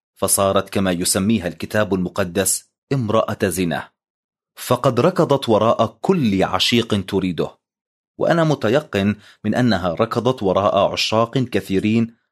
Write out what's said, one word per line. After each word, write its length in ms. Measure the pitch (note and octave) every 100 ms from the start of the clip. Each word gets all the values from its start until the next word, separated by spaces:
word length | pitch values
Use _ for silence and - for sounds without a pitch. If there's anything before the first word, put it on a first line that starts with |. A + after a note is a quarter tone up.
| _
فصارت 560 | _ G2 - G2 G2 -
كما 200 | G#2+ F#2+
يسميها 580 | F2 F2+ G2+ G2 A2+ F2
الكتاب 460 | D#2 - G#2+ G#2
المقدس 760 | F#2+ F2 - F#2 F2 F#2 - - _ _
امرأة 460 | C#3 G#2+ A2 - G#2+
زنا. 460 | G2+ E2+ F2 C#2 - _ _ _ _ _ _ -
فقد 400 | - A#2 C#3 A#2+
ركضت 480 | D#3+ F3+ D3 C#3 -
وراء 500 | G#2 A2+ - A2+ -
كل 440 | - F#3+ A#2 F#2+
عشيق 640 | E2 F#2 - A#2 A2+ G#2 F#2
تريده، 520 | G2 F#2 D#2+ D#2 - _ _ _ _ _ -
وأنا 260 | - E3+
متيقن 720 | D#3+ C#3 G#2+ C3+ D#3 G2+ G2+ G#2 - _
من 100 | G#2+
أنها 400 | G#2 B2 F#2+ F2+
ركضت 480 | D#2+ A2+ C3+ A#2+ C3
وراء 500 | F#2+ F2+ G2+ G2 E2+
عشاق 460 | E2+ - A2 A#2 C3+
كثيرين 760 | B2 G2 - F#2+ G#2+ A2+ A#2 - _